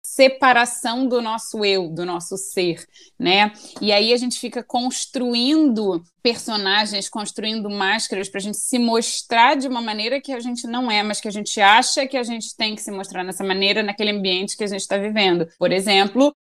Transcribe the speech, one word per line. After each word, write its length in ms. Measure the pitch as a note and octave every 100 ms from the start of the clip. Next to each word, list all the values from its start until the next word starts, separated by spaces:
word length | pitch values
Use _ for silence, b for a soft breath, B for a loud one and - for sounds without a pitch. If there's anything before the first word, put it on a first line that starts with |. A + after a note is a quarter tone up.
Separação 1040 | - - C4+ C4 C4+ A#3+ A#3+ - A#3 A#3+ C4
do 140 | B3
nosso 420 | A3+ A3 - A3 G#3
eu, 240 | F#3+ F3
do 160 | D#3+ F3
nosso 320 | F3 E3+ F#3+
ser, 440 | - - F3+ E3 - b b -
né? 340 | E3+ G3 G#3+ - B B
E 140 | G#3
aí 180 | G#3 A3
a 60 | A#3+
gente 220 | B3 -
fica 240 | A#3+ A#3+
construindo 1400 | - B3 B3 - - C4+ B3 A#3 B3 D#4 D4+ A3 G3+ F3 E3+ _
personagens, 840 | A#3+ A3+ - G#3+ F#3+ G3+ G#3+ G3+ F#3+
construindo 600 | A3+ G#3 - G#3+ A3 G#3
máscaras 640 | G3+ F#3+ A3 - G3 G3
pra 100 | G3+
gente 160 | G3 G3+
se 220 | - B3
mostrar 760 | A#3+ A3+ A#3 - - A#3 B3
de 140 | D4+ C4+
uma 140 | B3
maneira 360 | A#3 G#3+ G#3+ C4+
que 140 | C4+
a 80 | B3
gente 260 | A#3+ A#3+ A#3
não 240 | A#3+ B3+
é, 120 | G#3
mas 180 | G#3 G#3
que 80 | A3+
a 40 |
gente 280 | G#3 G3+ -
acha 460 | G3+ A3 B3+ - C4+
que 100 | C4+
a 60 |
gente 340 | A#3+ A#3 G#3+ -
tem 180 | A3
que 60 | G#3+
se 100 | -
mostrar 320 | G3 F#3+ F#3
nessa 220 | F#3 F#3
maneira, 380 | G3 F#3+ G3 G#3+
naquele 300 | G#3+ G3+ G#3
ambiente 440 | G#3 G3 F3+ G3 -
que 80 |
a 40 | G#3
gente 200 | G3 -
tá 80 | G3
vivendo. 500 | G3+ G#3+ F#3+ F3 E3 -
Por 140 | F3
exemplo, 600 | F3+ G3 G3 G3+ A#3+ C#4+ -